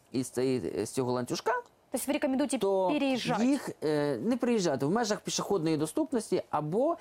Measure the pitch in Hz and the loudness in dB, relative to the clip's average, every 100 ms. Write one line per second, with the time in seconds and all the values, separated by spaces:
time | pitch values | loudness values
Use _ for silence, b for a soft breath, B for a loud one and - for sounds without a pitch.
0 | _ 127 123 123 131 127 82 90 110 - | _ -4 -2 0 0 0 -2 -4 -2 -2
1 | 123 123 123 165 - 494 - _ _ 269 | 0 -2 -2 -4 -2 -4 -6 _ _ -6
2 | - 294 285 262 294 262 196 190 190 302 | -2 -2 0 0 0 0 2 2 2 2
3 | 269 254 233 208 247 285 - - 151 151 | 0 0 0 2 2 2 -2 -4 0 2
4 | 147 120 185 254 247 226 175 131 139 220 | 2 0 -2 0 2 2 2 2 2 2
5 | 214 202 - - - 196 160 151 156 - | 0 -2 -2 -4 0 0 2 0 0 -2
6 | 302 233 - 175 - 147 151 202 302 330 | 0 -2 0 -2 0 -4 -2 0 0 -2